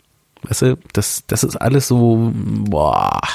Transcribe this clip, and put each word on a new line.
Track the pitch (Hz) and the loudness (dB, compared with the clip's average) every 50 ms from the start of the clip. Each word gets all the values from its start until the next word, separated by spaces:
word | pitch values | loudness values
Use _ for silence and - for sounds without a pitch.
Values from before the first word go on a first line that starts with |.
| _ _ _ _ _ _ _ _ - | _ _ _ _ _ _ _ _ -8
Weißt | - - - | -6 -2 0
du, | - 127 131 - - - - | 2 0 0 -2 -6 -4 -4
das, | 101 101 - - - - | -2 -2 -2 -6 -8 -6
das | - - 113 - | -4 -2 -2 -2
ist | - - | -4 -4
alles | - - 120 135 139 131 | -2 0 2 2 2 2
so, | - 127 123 120 117 113 113 117 117 - | 2 2 4 4 4 4 2 2 0 -2
boah, | 110 - - 107 107 104 104 87 76 76 76 50 50 50 50 50 - - - | -4 -4 -4 -4 -2 -2 -2 0 2 2 2 2 2 0 0 -2 -2 -4 -6